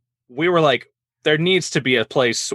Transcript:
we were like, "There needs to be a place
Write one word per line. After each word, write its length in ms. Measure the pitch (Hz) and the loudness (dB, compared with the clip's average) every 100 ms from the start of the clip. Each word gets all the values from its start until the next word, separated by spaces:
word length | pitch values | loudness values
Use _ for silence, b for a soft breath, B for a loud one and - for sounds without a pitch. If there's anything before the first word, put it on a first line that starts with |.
| _ _ _ | _ _ _
we 200 | 123 175 | -6 -2
were 120 | 170 | 2
like, 320 | 151 123 - _ _ _ | 2 0 -4 _ _ _
"There 120 | 156 151 | 0 0
needs 320 | 175 185 - | 2 0 -2
to 100 | 165 | -4
be 160 | 131 123 | 0 0
a 80 | |
place 460 | 110 147 123 113 - | 0 0 0 -2 -6